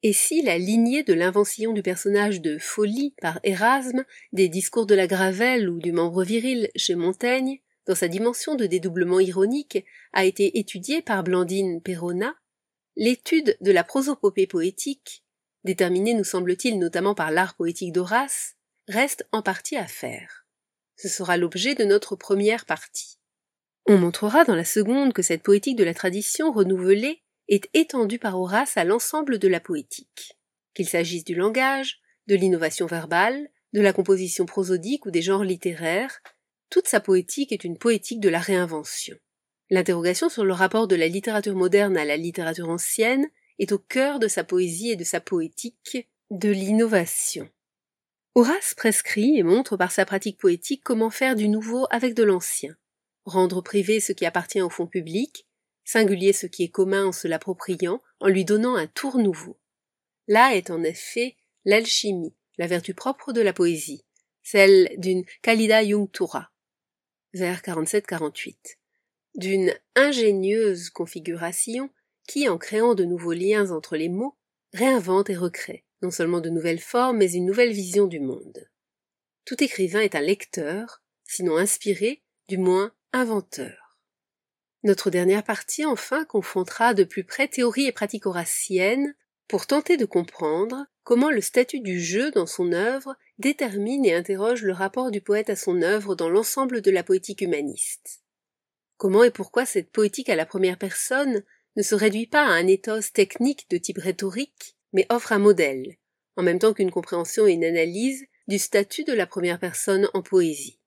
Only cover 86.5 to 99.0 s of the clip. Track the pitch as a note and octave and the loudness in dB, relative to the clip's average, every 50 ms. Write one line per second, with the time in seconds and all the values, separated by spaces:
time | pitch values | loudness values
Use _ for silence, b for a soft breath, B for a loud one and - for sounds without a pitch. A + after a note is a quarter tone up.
86.5 | - G3 F3+ - - - A#3 A#3 A3+ G3 F#3+ E3+ - G3+ F3+ _ - - C4+ C#4+ | -4 -4 -4 -4 -2 0 2 2 4 4 2 2 0 -10 -10 _ -2 -2 -2 -2
87.5 | - - A#3+ A#3+ G#3+ B3 C#4 C4 A#3+ - G#3+ G3 - G#3 - G3+ F3+ F3 E3+ - | 0 0 0 0 0 0 -2 -2 -2 -4 -6 -6 -6 -6 -6 -4 -4 -4 -6 -4
88.5 | - - - - F#3+ F3+ F#3 G3 A#3+ C4+ C#4 C#4+ C#4+ _ _ _ _ _ _ _ | -6 -6 -6 -2 0 0 2 2 2 0 -2 -4 -6 _ _ _ _ _ _ _
89.5 | - G3+ - - C#4 D4 D4+ - - D4 A#3 G3 - F#3+ E3+ - - - E3 D3+ | -4 -4 -2 0 0 0 2 2 0 0 0 0 0 -2 -2 -2 -8 -6 -4 -2
90.5 | D#3 E3+ G3+ A3+ B3+ C4+ C#4+ _ _ _ _ - A#3+ A#3+ C4+ D4+ D4+ A3 F#3+ - | -2 -2 -2 -4 -6 -10 -12 _ _ _ _ 2 4 4 4 2 2 0 -2 0
91.5 | - C4 B3+ B3+ - C#4 A#3 G3 F3+ F3+ E3+ E3 F3+ G#3+ C4 D4+ C#4 G#3 E3+ E3 | 2 2 2 2 -2 -8 -6 -4 -4 -4 -4 -2 -2 -2 -2 0 0 0 -2 -2
92.5 | - - F3+ F3 E3+ E3+ G3 A3+ C4 C4+ C4 C4+ C4+ _ _ _ _ - G#3 C4+ | -4 -4 -2 -2 0 0 0 -2 -2 -4 -8 -10 -16 _ _ _ _ -4 -2 -2
93.5 | D4 - D4 A#3 G3 G3+ G3+ A3 C4 C#4+ C4 G3+ E3 F3 F3 F3+ G3 F#3+ G3+ A3+ | -2 -2 -4 -4 -4 -4 -4 -2 -2 2 2 4 2 2 0 -2 -4 -2 0 -2
94.5 | B3 A#3+ G#3+ F#3+ F#3 F3 F#3+ G3 - B3+ B3+ B3+ G#3 G#3 _ - G#3 G#3+ G#3+ - | -2 0 -2 -4 -2 -2 -4 -4 -2 -4 -4 -2 -4 -6 _ 0 0 0 0 -2
95.5 | G3+ - - G3 F3+ F3+ E3 F3 G#3 G#3+ G3+ G3+ F#3+ E3+ F3 E3 F3 G3+ A3 - | -4 -4 -2 -2 0 0 2 2 0 0 0 -4 -4 -2 -2 2 2 2 2 0
96.5 | - C#4 C4+ B3+ B3 A#3 G3 G3+ F#3+ F3+ F3 - F#3+ F#3+ - - G3 - G3 F3 | -2 -2 -2 -2 -2 0 2 2 2 2 2 2 0 0 0 -6 -8 -6 -4 -2
97.5 | D#3+ D3 D3 C#3+ - - - - - - _ - - _ _ _ _ _ _ _ | -2 -2 -4 -6 -6 -6 -8 -8 -8 -12 _ -20 -20 _ _ _ _ _ _ _
98.5 | _ _ _ _ _ _ _ _ _ _ | _ _ _ _ _ _ _ _ _ _